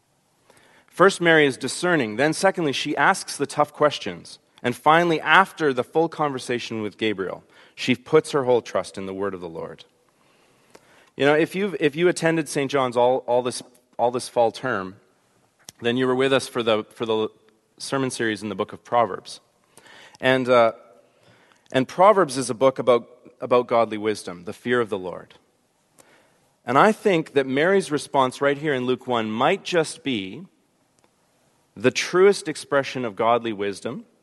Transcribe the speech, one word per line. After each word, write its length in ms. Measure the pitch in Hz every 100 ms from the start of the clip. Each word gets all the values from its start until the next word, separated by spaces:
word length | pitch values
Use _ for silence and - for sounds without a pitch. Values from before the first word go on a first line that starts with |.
| _ _ _ _ _ _ _ _ _
First, 340 | - 190 -
Mary 240 | 170 160 143
is 100 | 123
discerning. 640 | 131 - 180 165 110 107
Then 160 | 151
secondly, 400 | 151 190 190 151
she 240 | 123 147 143
asks 400 | 156 190 - -
the 100 | 139
tough 240 | - 147
questions. 680 | - 147 - 104 85 - - _ _
And 140 | 123 120
finally, 460 | 151 160 175 156
after 500 | 147 170 190 - 151
the 140 | 123 117
full 240 | 160 165
conversation 720 | - 147 131 - 120 - 113
with 160 | 104 -
Gabriel, 480 | 110 98 95 85 _ _ -
she 220 | - - 123
puts 360 | - 156 -
her 120 | 147
whole 180 | 127 120
trust 360 | - 98 90 101
in 80 | 95
the 80 |
word 200 | 95 98
of 60 | 92
the 80 | 87
Lord. 380 | 82 82 80 - _ _ _ _ _ _ _ _ - _ _ _ -
You 100 | 139
know, 100 | 151
if 200 | 165 185
you've, 220 | 202 151
if 160 | 147 147
you 140 | 175
attended 400 | - 165 165 143
Saint 200 | 156 131
John's 280 | 139 127 120
all, 220 | 123 131
all 220 | - 123
this, 220 | 123 - - _ _ -
all 140 | 120
this 160 | 123 -
fall 240 | 123 113
term, 460 | - 127 107 92 95 _ _ _ _ _ _ - -
then 160 | 117 123
you 100 | 127
were 80 | 127
with 180 | 135
us 140 | 131 -
for 160 | 123
the, 200 | 113 107 110
for 200 | - 113
the 240 | 110 107 _ _ _ _ -
sermon 320 | - 139 131
series 320 | - 113 101
in 80 | 104
the 60 | 98
book 180 | 104
of 100 | 90
Proverbs. 580 | - 120 107 - - - _ _ _ - - - - -
And, 260 | 131 131 123
uh, 260 | 123 113 - - _ _ _ _ _ _ _ _
and 160 | 131 127
Proverbs 500 | - 196 196 156 127
is 120 | 123
a 40 |
book 260 | 110 135 131
about, 300 | 127 120 110 - - -
about 260 | 120 123 120
godly 300 | 120 107 107
wisdom, 480 | 107 104 - 87 87
the 80 |
fear 260 | - 123 123
of 100 | 107
the 80 | 101
Lord. 380 | 92 85 85 - _ _ _ _ _ _ _ _ _ _ _ _ 120
And 120 | 131
I 140 | 196
think 420 | 214 214 170 -
that 120 | 139 135
Mary's 460 | 131 170 196 151
response 500 | 147 - 139 127 -
right 160 | 139 143
here 160 | 156
in 120 | 131 123
Luke 200 | 123 127
one 240 | 120 110
might 340 | 110 143 196
just 400 | - 175 151 -
be 420 | 139 117 95 123 190 _ _ _ _ _ _ _ _ _ _ _ _ -
the 160 | 120
truest 560 | - - 180 202 190 160
expression 560 | 143 - 143 135 131
of 120 | 120 98
godly 360 | 113 120 117
wisdom, 540 | 101 101 95 117 170 - _